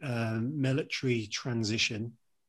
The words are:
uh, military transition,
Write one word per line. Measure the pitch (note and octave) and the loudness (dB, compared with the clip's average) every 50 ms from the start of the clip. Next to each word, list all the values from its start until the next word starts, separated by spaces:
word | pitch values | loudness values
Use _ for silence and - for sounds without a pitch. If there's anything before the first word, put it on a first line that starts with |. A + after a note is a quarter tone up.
uh, | D3+ C3+ A#2+ A#2 A#2 A2+ A2+ A2+ | -4 -4 -2 0 0 0 0 0
military | A2+ C3 D#3 D3 C3+ C3 C3 D3+ D#3+ - - - C#3 B2+ A#2+ A2+ G#2+ G#2+ | 0 0 0 2 2 4 4 2 0 -2 -4 -2 0 2 2 2 0 -2
transition, | - - - B2+ A#2+ A#2 A2 G#2 A2+ A2+ - - A#2 G#2 A2+ A#2+ - - _ _ _ _ _ | -6 -4 -2 -2 0 0 2 2 2 2 0 0 0 -4 -6 -8 -10 -14 _ _ _ _ _